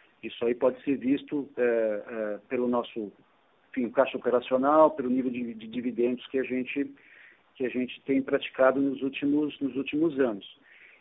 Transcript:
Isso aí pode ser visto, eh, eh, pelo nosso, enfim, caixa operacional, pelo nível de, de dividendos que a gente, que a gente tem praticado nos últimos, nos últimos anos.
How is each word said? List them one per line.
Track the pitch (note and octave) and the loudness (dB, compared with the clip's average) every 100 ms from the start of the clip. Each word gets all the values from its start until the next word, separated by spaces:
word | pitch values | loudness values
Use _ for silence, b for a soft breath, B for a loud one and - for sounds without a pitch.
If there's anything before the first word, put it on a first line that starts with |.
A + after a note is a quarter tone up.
| b b | b b
Isso | A2+ - | -14 -4
aí | A#2+ | -2
pode | A#2+ C3 B2+ | 2 2 0
ser | - C3 | -2 0
visto, | A#2+ C#3 - D3 C3 - | 2 0 0 -6 -6 0
eh, | B2 A#2 A2 G#2 - | 2 2 2 -2 -6
eh, | A#2 G#2+ G2+ - | -6 -6 -6 -6
pelo | B2+ B2 | -2 0
nosso, | B2 A2+ - G2+ - _ _ _ _ _ | 0 -2 -6 -10 -12 _ _ _ _ _
enfim, | - A#2 | -4 -2
caixa | A#2+ B2+ B2 | 2 2 0
operacional, | A#2+ A#2+ - B2+ C#3 D#3 D#3 | 0 0 2 0 4 6 6
pelo | D3+ B2 | 4 -2
nível | B2+ B2+ | 0 0
de, | A#2+ A#2 | -4 -8
de | A2 A2+ | -10 -10
dividendos | A#2+ B2 A2+ A#2+ B2 - | -6 -6 0 0 0 -4
que | C3 | -4
a | |
gente, | B2 B2+ B2+ C#3+ C3+ b b b b b _ _ | -2 -4 -4 -4 -6 b b b b b _ _
que | |
a | B2+ | -4
gente | B2 B2 - | -2 -6 -8
tem | - C3+ | 0 0
praticado | C3+ C3+ - - C3 C#3 | 2 -2 -2 4 4 4
nos | C#3 C3 | 0 0
últimos, | C3+ C3+ C#3+ C#3+ D3+ - | -6 -2 0 0 0 -4
nos | C#3 B2 | -6 -4
últimos | C3 D3 E3 C3+ | -4 0 0 2
anos. | B2+ G2+ - - b b b b | 0 0 -10 -20 b b b b